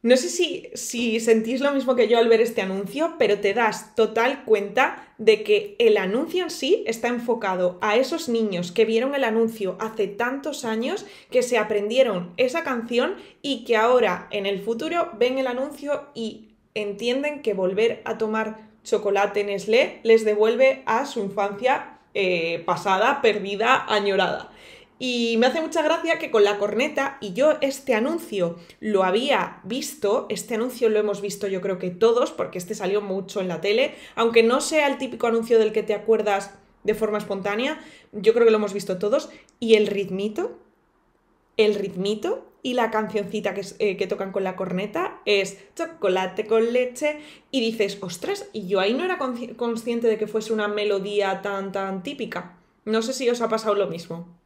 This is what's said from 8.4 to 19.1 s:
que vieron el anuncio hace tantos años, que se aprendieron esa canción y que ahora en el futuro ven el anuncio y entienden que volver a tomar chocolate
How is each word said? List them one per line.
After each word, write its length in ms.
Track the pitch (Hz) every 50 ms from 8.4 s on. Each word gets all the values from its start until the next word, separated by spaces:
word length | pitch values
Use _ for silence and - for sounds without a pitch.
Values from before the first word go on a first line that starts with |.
| 220 208 185 175 175 175
que 140 | - - 220
vieron 280 | 220 226 226 247 269 285
el 100 | 277 262
anuncio 540 | 226 220 226 226 226 226 - 202 190 180 -
hace 280 | 220 220 - - 202
tantos 580 | 185 - - 233 247 269 277 - 311 277 - -
años, 400 | 226 220 220 240 285 359 440 - - - - - _
que 140 | - 254 247
se 160 | 247 247 220
aprendieron 760 | 214 214 214 202 202 208 233 262 262 240 196 175 175 - -
esa 260 | - 254 247 254 330 330
canción 500 | 302 254 233 226 240 247 240 269 339 392 - - - - _ -
y 200 | 285 269 226 -
que 140 | - 233
ahora 500 | 214 220 240 254 247 226 208 208 - - -
en 160 | - 208 196
el 160 | 196 202 185 196
futuro 480 | 226 226 233 - 320 339 349 330 339 - 208
ven 180 | 240 247 262
el 80 | 269 262
anuncio 640 | 254 240 247 269 302 285 - 285 285 285 269 - - -
y 400 | 226 226 220 - - - - _ _ _ _ _
entienden 680 | 214 208 208 202 202 233 240 247 269 285 294 294 285 -
que 100 | 226 202
volver 480 | 185 185 185 196 202 226 233 - - -
a 120 | - 214
tomar 400 | - 226 214 214 220 220 220 214 - - - _ _ _
chocolate 600 | - - 202 208 202